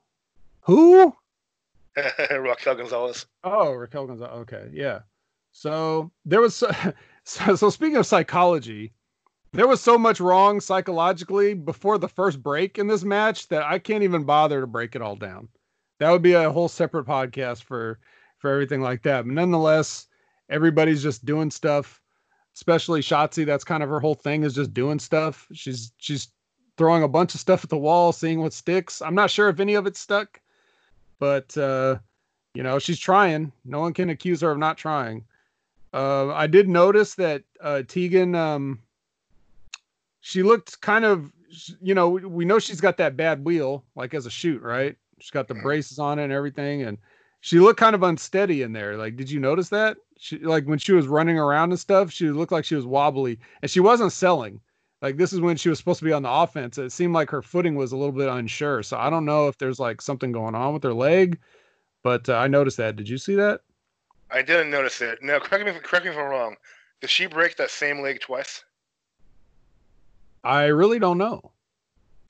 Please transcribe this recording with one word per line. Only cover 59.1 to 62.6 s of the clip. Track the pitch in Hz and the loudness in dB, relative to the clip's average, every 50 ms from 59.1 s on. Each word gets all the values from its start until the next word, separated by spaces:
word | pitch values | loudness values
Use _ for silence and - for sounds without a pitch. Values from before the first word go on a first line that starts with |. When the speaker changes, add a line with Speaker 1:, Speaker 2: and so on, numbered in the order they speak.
| 160 165 156 | -2 -2 -2
Speaker 1:
know | 147 151 151 147 | 0 2 2 2
if | 143 131 | 0 -2
there's, | - 143 131 127 131 | -4 -6 -6 -4 -4
like, | 131 117 110 - | -4 -6 -6 -6
something | - - 139 123 - 127 | -8 -10 -8 -6 -6 -6
going | 117 117 110 113 110 | -6 -6 -6 -6 -6
on | 113 127 139 151 | -4 -4 -4 -4
with | 151 139 | -4 -4
her | 131 117 | -4 -2
leg, | 113 127 147 170 190 190 180 170 - _ _ _ _ _ _ _ _ _ _ _ _ | 0 2 4 4 4 4 2 0 -6 _ _ _ _ _ _ _ _ _ _ _ _
but, | _ 123 123 120 120 | _ -2 -2 0 0
uh, | 135 127 | 0 0
I | 113 123 | 2 2
noticed | 139 139 143 | 4 4 4